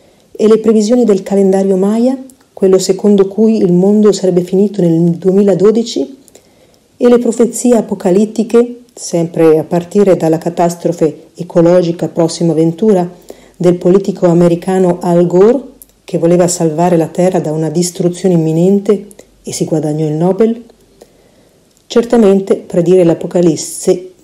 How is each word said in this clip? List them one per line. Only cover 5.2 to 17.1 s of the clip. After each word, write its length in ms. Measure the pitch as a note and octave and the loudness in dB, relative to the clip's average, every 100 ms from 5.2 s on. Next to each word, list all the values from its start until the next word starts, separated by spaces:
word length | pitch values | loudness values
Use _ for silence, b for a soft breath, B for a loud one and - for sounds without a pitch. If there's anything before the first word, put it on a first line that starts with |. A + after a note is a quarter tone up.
| F#3 F#3+ G3+ F3 G3+ A3+ A#3 - C#4 - b b b b b b b b | 0 2 2 2 2 2 -2 -6 -8 -10 b b b b b b b b
E 100 | B3 | 2
le 120 | A#3+ | 2
profezie 560 | A#3 G#3+ A3 - B3 A#3 | 2 0 -2 0 0 0
apocalittiche, 1040 | - G3 F#3+ F#3 G#3+ A3 G#3+ A#3 A#3+ - - - | 0 -4 0 0 0 -2 0 0 0 -4 -20 -20
sempre 640 | - E3+ E3+ E3+ D#3+ D#3 | -8 -4 -4 0 2 2
a 40 | |
partire 540 | D3+ F3 F3 G3+ G3 F3 | 0 -6 -2 0 2 2
dalla 220 | E3 D#3+ | 0 -2
catastrofe 880 | E3+ E3+ F3 F3 F3 E3+ D#3+ - - - | -4 -2 -2 -2 -6 -2 -2 -4 -14 -16
ecologica 720 | E3+ F3+ E3+ F3+ F3 E3+ D#3+ | -6 0 2 4 0 -4 -6
prossima 460 | - E3 - E3+ | -2 -4 -2 -2
ventura, 540 | D#3 E3 E3 A3 F#3 F3 B B B B B | 0 0 0 0 0 -2 B B B B B
del 200 | F3 F3 | -2 0
politico 500 | F3+ G3 G3 F3+ F3+ | 2 0 0 -2 0
americano 720 | E3+ F3 E3+ F#3 F#3+ F3+ F3 | 2 2 0 -2 -2 0 -2
Al 260 | F3+ E3+ F3 | 0 0 2
Gore, 340 | F3 G#3 C4+ - - _ _ | 4 4 2 -4 -18 _ _
che 140 | - E3+ | -10 -4
voleva 300 | E3 F3 F3+ | 0 2 0
salvare 500 | - E3 D3+ F3 E3+ | 0 -4 -2 0 0
la 120 | |
Terra 300 | D#3 | -2